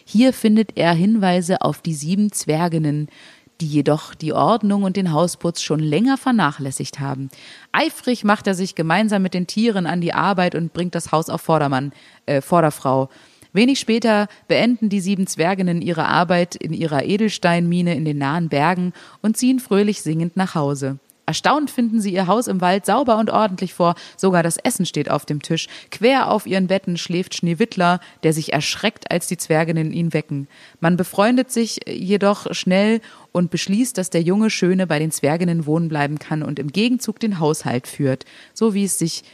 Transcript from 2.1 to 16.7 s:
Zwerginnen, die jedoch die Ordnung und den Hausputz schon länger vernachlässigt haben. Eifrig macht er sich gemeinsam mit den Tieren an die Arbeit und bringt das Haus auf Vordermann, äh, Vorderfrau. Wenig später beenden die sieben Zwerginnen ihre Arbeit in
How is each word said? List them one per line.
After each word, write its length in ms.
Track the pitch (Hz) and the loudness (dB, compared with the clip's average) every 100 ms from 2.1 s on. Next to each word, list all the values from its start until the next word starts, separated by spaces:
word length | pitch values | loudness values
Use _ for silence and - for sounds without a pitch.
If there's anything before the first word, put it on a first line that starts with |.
| 196 208 | 0 0
Zwerginnen, 760 | - - 156 175 160 151 147 147 - - - _ - | -2 -2 0 0 0 0 -2 -6 -12 -20 -20 _ -10
die 60 | 156 | -2
jedoch 480 | 147 143 151 - - | 0 2 0 -2 -10
die 160 | 156 | -4
Ordnung 520 | - 143 220 202 202 | 0 2 2 2 0
und 120 | 190 196 | 0 0
den 160 | 180 | 0
Hausputz 500 | 151 175 - 170 - | 2 0 0 -6 -4
schon 200 | - 151 | -4 -2
länger 340 | 156 147 247 269 | 0 2 2 0
vernachlässigt 840 | 269 233 147 147 135 - 139 - | 0 2 0 -2 -8 -6 -10 -6
haben. 280 | 139 135 135 - - - - | -6 -6 -10 -14 -20 -20 -4
Eifrig 500 | 185 311 - - 240 | -2 -2 -2 -4 0
macht 240 | 208 214 202 | 0 0 0
er 60 | |
sich 200 | 180 190 | -2 -4
gemeinsam 480 | - 160 180 220 202 | -2 0 2 2 0
mit 120 | 185 | 0
den 140 | 180 175 | -2 -4
Tieren 380 | 214 233 196 170 | 0 0 0 -2
an 140 | 175 | -2
die 140 | 170 | -2
Arbeit 420 | - 175 185 180 160 | 0 0 2 0 0
und 160 | 165 | -4
bringt 240 | - 180 170 | -4 -4 -4
das 160 | - | -2
Haus 180 | 156 - | -2 -2
auf 120 | 160 | -6
Vordermann, 500 | - 156 143 131 143 - - - - | 0 2 2 0 -4 -10 -20 -14 -2
äh, 140 | 139 | -2
Vorderfrau. 680 | - 175 156 - 135 131 135 - - _ - | 2 2 2 0 0 0 -2 -8 -20 _ -4
Wenig 260 | 180 247 269 | 2 2 2
später 480 | - 226 226 208 208 - - | 0 0 2 2 0 -6 0
beenden 400 | 147 226 247 214 | 2 2 2 0
die 140 | 202 | 0
sieben 260 | 180 190 190 | 0 -2 -2
Zwerginnen 540 | - 165 190 180 170 | 0 0 0 0 0
ihre 240 | 113 165 143 | -2 -2 0
Arbeit 500 | 156 175 175 175 - | 2 2 2 0 -4
in 160 | 160 | -8